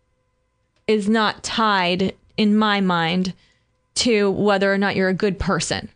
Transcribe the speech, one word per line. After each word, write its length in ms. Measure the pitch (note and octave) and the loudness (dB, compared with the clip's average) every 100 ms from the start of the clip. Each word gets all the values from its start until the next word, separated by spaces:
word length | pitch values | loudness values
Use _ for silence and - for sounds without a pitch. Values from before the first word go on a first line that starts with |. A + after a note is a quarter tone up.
| _ _ _ _ _ _ _ _ - | _ _ _ _ _ _ _ _ -2
is 200 | G#3+ G3+ | 0 2
not 340 | A3 G#3 - | 0 0 -2
tied, 720 | - - A3 G3 F3 F3+ F#3+ - _ - | -6 -2 0 2 0 0 -2 -6 _ -2
in 180 | G#3 G#3+ | 2 2
my 240 | G#3+ G3+ | 2 0
mind, 520 | F#3 F3 E3 F3+ F#3 - _ _ _ _ _ | 0 0 0 -2 -4 -8 _ _ _ _ _
to 360 | - B3 G#3+ G3+ | -4 0 2 0
whether 420 | - G3+ G3 G3 | 0 0 2 2
or 40 | G3 | 0
not 180 | G3 F#3 | 0 0
you're 120 | F#3 | 0
a 60 | |
good 240 | F#3 G#3 F3+ | 0 -2 -2
person. 480 | F3+ F3 - G2 - | -2 -2 -4 -6 -8